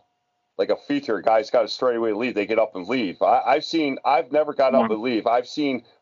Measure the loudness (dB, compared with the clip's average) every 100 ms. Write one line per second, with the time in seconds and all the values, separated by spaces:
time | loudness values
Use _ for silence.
0 | _ _ _ _ _ -4 -2 -2 -2 -4
1 | -2 -2 2 2 4 2 0 0 -2 0
2 | -2 -2 -2 -4 -2 0 0 -2 -4 -2
3 | -4 0 2 2 2 0 0 -2 -2 -2
4 | 0 0 2 0 0 2 2 4 2 0
5 | -2 -2 0 0 0 -4 -2 -4 -8 _